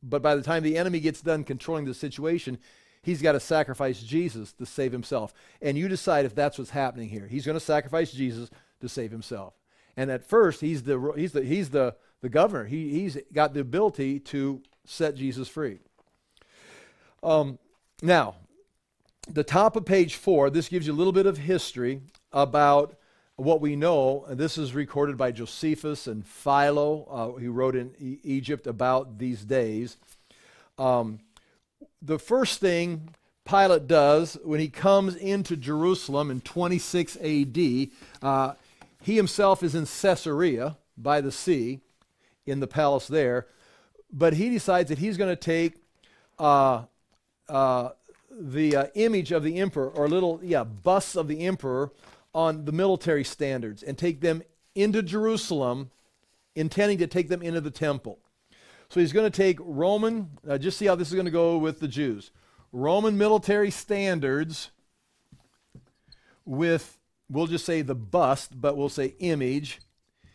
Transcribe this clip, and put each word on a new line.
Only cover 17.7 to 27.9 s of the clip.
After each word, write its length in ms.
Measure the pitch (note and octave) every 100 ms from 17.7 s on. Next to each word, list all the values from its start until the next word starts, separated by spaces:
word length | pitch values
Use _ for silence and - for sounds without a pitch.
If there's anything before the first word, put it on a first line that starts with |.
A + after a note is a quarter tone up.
| _ _ -
now, 340 | D#3+ F3 A2 - - _ _ _ _ _ _ _ -
the 140 | D3+
top 320 | C#3+ D#3+ G#3+
of 120 | A3 F3+
page 300 | F#3+ E3+ -
four, 340 | - E3 C#3
this 180 | D#3 -
gives 180 | F3+ D3+
you 60 |
a 20 |
little 200 | D3 F#3
bit 120 | F#3 G3
of 120 | D#3
history 640 | D3 F#3 - B2 B2 C3+ C3+ _ _
about 680 | C#3 C#3 D3 C#3+ C#3+ D3 - _ _ _ -
what 260 | C3+ D#3+
we 120 | D3
know. 520 | C#3+ E3 D#3 C3 C#3 C#3+
And 100 | B2+
this 200 | D#3 D#3+
is 160 | C#3+
recorded 420 | C3 C#3+ C#3+ C#3+ C3
by 160 | B2+
Josephus 720 | A2+ A2+ - D#3+ D#3 D3+ D3 -
and 200 | G#2+ G2+
Philo, 800 | - C#3+ C#3 C#3+ D3 D3 D#3 -
uh, 300 | B2+ A2+ B2+
who 100 | B2
wrote 220 | A#2+ C3
in 200 | B2+ B2